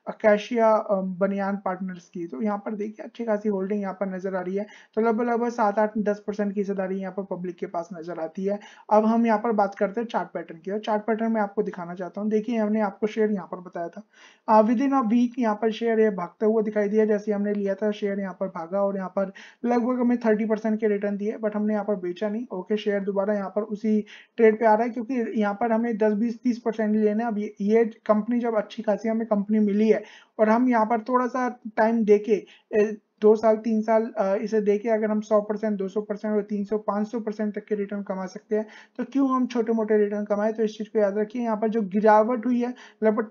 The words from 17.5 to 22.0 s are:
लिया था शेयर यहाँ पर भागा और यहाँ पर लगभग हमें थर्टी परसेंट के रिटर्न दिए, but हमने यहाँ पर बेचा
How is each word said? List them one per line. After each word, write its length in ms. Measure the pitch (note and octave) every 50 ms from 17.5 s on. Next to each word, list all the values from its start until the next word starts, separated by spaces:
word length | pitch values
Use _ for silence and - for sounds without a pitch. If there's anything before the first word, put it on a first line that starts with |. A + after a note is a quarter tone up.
| G#3
लिया 200 | G#3 G3 G3 G3
था 160 | G3 G#3+ G#3+
शेयर 300 | G#3 G#3 G#3+ G3+ G3 G3+
यहाँ 160 | G3 F#3 F3+ -
पर 80 | G3 F#3
भागा 340 | F#3 F3+ E3 E3 F#3 G3+
और 140 | G3+ G3 G3
यहाँ 120 | F#3+ F#3 F3+
पर 240 | - G3 G3 F#3+ - - - - - _ -
लगभग 360 | A#3 A#3+ A#3+ A3 B3+ B3+ B3
हमें 180 | B3 A#3+ B3 A#3+
थर्टी 260 | A#3+ A3+ G#3+ G#3 A3+
परसेंट 360 | G#3+ A3 G#3 A3 A3 G#3+ G#3+
के 80 | A3+ G#3+
रिटर्न 280 | G3+ G3+ G#3 G3+ G3+
दिए, 200 | G3 G3+ G#3+ - -
but 180 | A3 G#3 G#3
हमने 160 | G#3+ G#3 G#3+
यहाँ 120 | G#3+ G#3 G3+
पर 100 | G#3+ G#3
बेचा 340 | G3